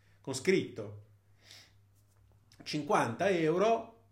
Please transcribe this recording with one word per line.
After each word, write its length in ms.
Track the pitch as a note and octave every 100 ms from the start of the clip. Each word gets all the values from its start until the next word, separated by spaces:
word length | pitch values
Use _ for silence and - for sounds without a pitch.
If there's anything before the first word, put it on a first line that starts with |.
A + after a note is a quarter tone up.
| _ -
Con 140 | -
scritto 680 | C3 - F#3 C3+ - G#2 G#2 - - _ - - - - - _ _ _ _ _ _ _ -
cinquanta 680 | - D3+ D3 G3 B2+ A#2 F#3
euro 600 | F3+ D#3 E3+ G#3+ A3+ - - _